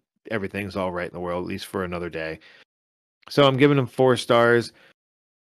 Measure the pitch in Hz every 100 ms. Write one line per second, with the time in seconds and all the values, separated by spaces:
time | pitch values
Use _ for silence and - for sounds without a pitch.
0 | _ _ - 110 95 98 101 98 92 87
1 | 90 - 87 87 90 98 - 98 90 87
2 | 87 80 80 - _ _ _ _ _ _
3 | _ _ - - 139 131 143 139 120 -
4 | 131 120 - 120 117 120 110 - _ _
5 | _ _ _ _